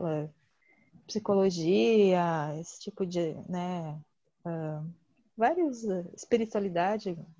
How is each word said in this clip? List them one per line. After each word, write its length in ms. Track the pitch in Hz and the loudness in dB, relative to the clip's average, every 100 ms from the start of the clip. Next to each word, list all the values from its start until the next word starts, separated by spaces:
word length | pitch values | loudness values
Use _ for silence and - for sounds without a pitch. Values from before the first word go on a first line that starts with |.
eh, 240 | 170 151 151 _ _ _ _ _ _ - - | -2 -2 -4 _ _ _ _ _ _ -20 -8
psicologia, 1500 | 214 214 196 190 175 160 202 226 220 196 180 170 160 151 151 | -6 2 4 4 2 2 4 6 6 6 4 2 0 -2 -6
esse 200 | - - | -10 -12
tipo 240 | 202 - 180 | -14 -6 -4
de, 280 | 175 160 - - | -2 -2 -4 -8
né? 500 | 180 180 175 160 151 - _ _ _ | -6 -4 -6 -6 -10 -14 _ _ _
Ah, 380 | 170 165 156 156 160 170 _ _ _ - | -8 -6 -6 -6 -10 -14 _ _ _ 0
vários, 480 | 233 349 311 233 | 2 2 0 -2
eh, 200 | 226 185 175 | -4 -4 -6
espiritualidade, 1040 | - - 233 220 214 196 170 185 214 196 165 156 - | -12 -2 0 0 -2 -2 0 0 -2 -4 -8 -12 -16